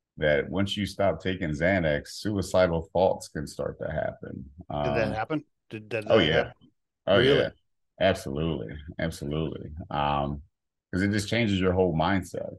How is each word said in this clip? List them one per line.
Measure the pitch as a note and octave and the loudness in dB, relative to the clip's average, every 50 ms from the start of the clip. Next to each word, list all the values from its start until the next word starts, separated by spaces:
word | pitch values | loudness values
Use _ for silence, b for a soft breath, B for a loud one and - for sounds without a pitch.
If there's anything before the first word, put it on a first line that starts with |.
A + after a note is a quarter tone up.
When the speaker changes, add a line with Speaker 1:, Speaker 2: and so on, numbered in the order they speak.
| _ _ _ | _ _ _
Speaker 1:
that | - D#2 D2+ D2 C#2 - - | 0 2 4 4 2 2 0
once | D#2 F#2+ G2+ G2 - | -2 -2 -2 0 -2
you | G#2 G2 | -2 -4
stop | - - - G2 F#2+ E2+ - | -4 -2 0 2 2 0 0
taking | - F#2 F#2 F2 F#2 D#2 | -2 -4 -4 -2 -2 -4
Xanax, | D2+ C#2 E2+ F2+ G2 F2+ E2 D2+ D2 C#2+ - - | -2 2 2 2 4 4 2 2 0 0 -4 -8
suicidal | - - - G#2+ G#2 G2 F2+ - - F#2 F#2 F2 E2 E2 D#2+ - | -12 -8 -6 -2 -2 -2 -2 0 2 4 4 4 2 -2 -4 -2
thoughts | - E2+ F#2+ F#2 - - - - | 2 2 4 4 2 0 -6 -10
can | - D#2+ C#2+ | -8 -8 -8
start | - - - - - - - | -8 -6 -6 -6 -6 -6 -8
to | - - | -8 -6
happen. | D#2 - - - - - - - - - C2+ C#2 - | -4 -4 -4 -4 -6 -8 -12 -14 -12 -12 -14 -16 -16
Speaker 2:
Did | - - - C#2+ D2 D2 D2 D2 A2 | -16 -10 -6 -4 -2 -2 0 0 0
that | A2 | 0
Speaker 1:
Um, | G#2+ - | -2 -2
Speaker 2:
happen? | G#2+ A2+ - D#3 D3+ - _ _ _ _ - | -4 -4 -4 -4 -6 -6 _ _ _ _ -14
Did, | A2+ A2 G#2+ | -14 -14 -10
did | G#2+ A#2+ A2 G#2+ - | -8 -8 -6 2 4
Speaker 1:
Oh, | G#2 | 4
Speaker 2:
that | A2 D#2+ | 6 6
Speaker 1:
yeah. | D2+ D#2+ D#2 - - | 6 4 2 0 0
Speaker 2:
happen? | - _ - _ _ _ _ _ _ _ _ | -6 _ -20 _ _ _ _ _ _ _ _
Speaker 1:
Oh, | - F#2+ | 4 4
Speaker 2:
Really? | G2+ - C3+ C#3+ - | 6 6 6 6 4
Speaker 1:
yeah. | A1+ - - _ _ _ _ _ _ _ _ - | 2 0 -4 _ _ _ _ _ _ _ _ 2
Absolutely. | F2 F#2+ F2+ - - C#2 C2+ D2 D#2+ E2 D#2 B1+ A1 A1 C#2+ D2+ C#2+ F2+ - - | 2 2 2 0 -2 -6 -2 -2 0 0 -2 -2 -6 -8 -10 -12 -14 -12 -6 -4
Absolutely. | E2 E2 - - C#2+ C#2+ D2 D#2+ D#2+ - - - - D2 D2+ D#2+ - - | -4 -4 -4 -6 -6 -4 -2 -2 -2 -4 -6 -8 -10 -12 -12 -12 -10 -6
Um, | - D2 C#2+ C#2+ D2 C#2+ C#2+ C#2+ C#2+ C#2+ - _ _ _ _ _ _ _ _ _ | -2 -2 0 0 0 0 0 -2 -4 -6 -10 _ _ _ _ _ _ _ _ _
'cause | - F#2 | -2 0
it | G2 G2+ | 0 2
just | G#2 G#2 G2+ - | 0 0 -2 0
changes | A2 A#2 A#2 G#2 G2 F#2 | 0 0 2 2 2 2
your | F#2 F#2 F2+ | 2 2 4
whole | F#2 F#2 F2+ D#2 | 4 2 2 2
mindset. | D#2 D#2+ F#2 G2 F#2+ F#2 - - - - - - | 2 2 2 2 0 -2 -4 -6 -8 -8 -8 -10